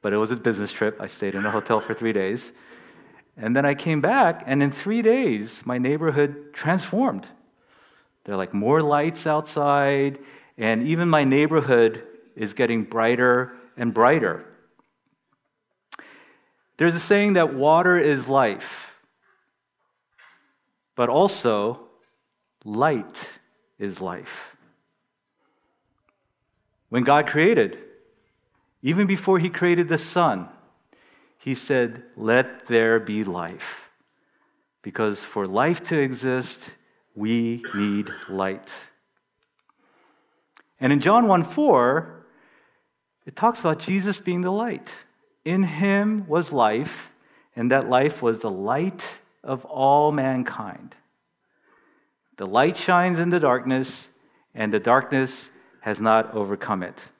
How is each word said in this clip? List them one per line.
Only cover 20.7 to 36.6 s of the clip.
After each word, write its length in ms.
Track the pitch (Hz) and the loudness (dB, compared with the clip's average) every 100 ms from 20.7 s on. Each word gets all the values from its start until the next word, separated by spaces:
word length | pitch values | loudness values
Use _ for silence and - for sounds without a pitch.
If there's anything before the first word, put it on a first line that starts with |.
| _ _ - | _ _ -4
but 120 | 120 | 0
also 720 | 135 202 - 123 104 104 120 - _ _ _ _ _ _ _ | 2 2 2 0 0 -2 -6 -14 _ _ _ _ _ _ _
light 760 | 107 107 147 131 95 - - - _ _ _ _ | -10 -2 0 0 -6 -16 -18 -20 _ _ _ _
is 220 | 101 87 | -10 -8
life. 560 | 92 90 - - - _ _ _ _ _ _ _ _ _ _ _ _ _ _ _ _ _ _ _ _ _ _ _ _ | -10 -10 -14 -18 -18 _ _ _ _ _ _ _ _ _ _ _ _ _ _ _ _ _ _ _ _ _ _ _ _
When 160 | 117 | -2
God 240 | 123 147 151 | 4 4 4
created, 500 | 151 170 226 117 - - _ _ _ _ _ _ _ _ _ | 2 4 4 0 -2 -20 _ _ _ _ _ _ _ _ _
even 240 | 131 170 202 | -2 0 0
before 320 | 190 - 190 | -2 0 2
he 100 | 175 | 0
created 400 | - 180 175 170 | 0 2 2 0
the 100 | 165 | -2
sun, 500 | - 180 165 98 87 - _ _ _ _ _ _ _ _ | -2 0 0 0 -8 -18 _ _ _ _ _ _ _ _
he 160 | - | -8
said, 480 | 131 - 135 120 113 - - | -6 -2 0 0 -4 -20 -6
"Let 500 | 110 120 131 - - | 2 2 2 -6 0
there 320 | 117 113 113 | 2 4 2
be 240 | 104 104 | 0 -4
life." 640 | 98 90 85 85 - - - _ _ _ _ _ _ _ _ _ | -4 -6 -8 -10 -16 -16 -20 _ _ _ _ _ _ _ _ _
Because 400 | - - 110 104 | -14 -4 -4 -4
for 240 | - - 98 | -8 -6 -4
life 340 | 98 143 170 | 0 0 -2
to 160 | - 160 | -4 -2
exist, 720 | 135 123 127 127 127 - | -2 -2 -4 -4 -4 -12